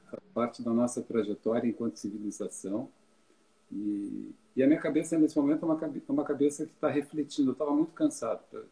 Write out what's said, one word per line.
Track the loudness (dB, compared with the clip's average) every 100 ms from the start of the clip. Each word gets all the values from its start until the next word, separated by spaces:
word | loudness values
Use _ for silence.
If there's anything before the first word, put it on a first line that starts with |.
| -16
Faz | -16 -8
parte | -2 -2 -2
da | 0
nossa | 2 2 -2
trajetória | -2 0 0 -2 0 0 0
enquanto | 0 -4 -4
civilização. | -6 -6 -6 -6 -8 -6 -6 -6 -6 -14 _ _ _ _ _ _ _
E, | -6 -4 -4 -6 -8 -10 -16 _ 2
e |
a | 4
minha | 4
cabeça, | 2 0 2 4
nesse | 4 4
momento, | 2 2
é |
uma | 0 0
cabe-, | -2 -6 -2
é |
uma | -2
cabeça | 0 2 2 2 -6
que |
tá | -2 0
refletindo. | 0 -2 -4 -2 2 2
Eu |
tava | 2 2
muito | 2 2
cansado, | 2 0 0 -4 -4 -8
pra, | -14 -14